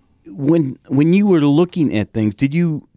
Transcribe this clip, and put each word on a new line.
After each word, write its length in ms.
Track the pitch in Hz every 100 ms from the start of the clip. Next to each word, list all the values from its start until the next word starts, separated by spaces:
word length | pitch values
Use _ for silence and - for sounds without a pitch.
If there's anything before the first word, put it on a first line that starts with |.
| _ _ -
when, 500 | 202 139 170 139 - -
when 260 | 135 156
you 140 | 190 208
were 140 | 175
looking 520 | 143 143 175 180 143 104
at 160 | 101
things, 240 | 113 107 98
did 180 | 135
you 320 | 160 170 151 -